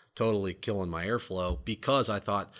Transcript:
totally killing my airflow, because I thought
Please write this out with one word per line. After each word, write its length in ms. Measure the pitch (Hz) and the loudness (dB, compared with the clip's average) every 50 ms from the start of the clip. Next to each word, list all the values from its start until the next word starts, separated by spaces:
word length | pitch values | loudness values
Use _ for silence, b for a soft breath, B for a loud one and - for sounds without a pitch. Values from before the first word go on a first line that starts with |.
| b b b | b b b
totally 380 | - 123 113 107 101 98 95 85 | 0 2 2 4 4 2 0 -2
killing 380 | - - - 107 98 92 87 | -4 -4 -2 0 0 0 -2
my 160 | 85 82 87 | -2 -2 -2
airflow, 520 | 98 117 120 - - 92 92 90 90 92 - - | 0 -2 -2 -2 -4 -2 -2 0 0 0 -2 -2
because 460 | - 107 - - - 135 139 123 - | -4 -4 -2 0 2 4 4 4 2
I 80 | 107 98 | 0 -2
thought 340 | - - 101 101 95 - B B | -2 -2 -2 -2 -2 -4 B B